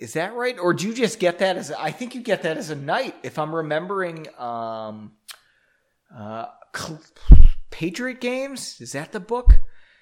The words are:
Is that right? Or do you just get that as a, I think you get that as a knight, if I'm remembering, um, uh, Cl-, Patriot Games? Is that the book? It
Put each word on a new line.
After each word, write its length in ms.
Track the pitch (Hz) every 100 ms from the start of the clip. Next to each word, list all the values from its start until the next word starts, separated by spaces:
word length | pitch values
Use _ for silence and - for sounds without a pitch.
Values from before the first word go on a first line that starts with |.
Is 140 | 117
that 200 | 156 180
right? 240 | 240 247 247
Or 160 | 175
do 120 | 147 190
you 80 |
just 240 | 226 233 -
get 200 | 175 175
that 180 | 190 180
as 140 | -
a, 100 | 123
I 120 | 151
think 220 | 147 247
you 60 | 254
get 220 | 226 180
that 160 | 170 160
as 120 | 170
a 40 |
knight, 400 | 147 139 208 262 -
if 160 | 127 156
I'm 160 | 156
remembering, 720 | 165 156 151 185 196 180 165 160 -
um, 760 | 120 117 113 113 110 107 107 - - - _ _ _ _ _ _ _ 143
uh, 300 | 104 110 113 - -
Cl-, 260 | - - 156 _ - - - - - -
Patriot 500 | - 160 185 247 254
Games? 600 | 240 254 277 262 - -
Is 120 | 117
that 200 | 135 160
the 80 | 214
book? 320 | 180 240 254
It 80 | - - - - _